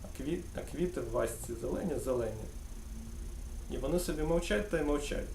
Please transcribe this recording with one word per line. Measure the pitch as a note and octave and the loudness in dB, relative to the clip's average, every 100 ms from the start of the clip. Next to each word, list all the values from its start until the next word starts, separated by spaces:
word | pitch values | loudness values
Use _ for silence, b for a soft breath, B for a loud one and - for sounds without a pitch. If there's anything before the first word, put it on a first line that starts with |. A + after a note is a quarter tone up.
А | - - | -8 -4
кві-, | C3+ F3 - - | 0 0 0 -6
а | |
квіти | - C#3 F3 C3+ | -4 0 0 0
в | A#2 | 0
вазці | A#2+ A2+ - - A#2 | 2 2 0 -4 -2
зелені-зелені. | B2 - F3 C3 C3 B2 A2 A2 - - - - - - - - - - - - - | 0 0 2 0 2 2 2 -2 -6 -6 -8 -8 -8 -8 -6 -6 -6 -6 -6 -6 -4
І | A#2 | -2
вони | C3+ F3 | 2 2
собі | F3 D#3 | 2 0
мовчать | D#3 E3+ - G#3 G3+ | 4 4 4 2 2
та | E3 | 2
й | |
мовчать. | D3 D3 - - - | 4 2 2 -2 -2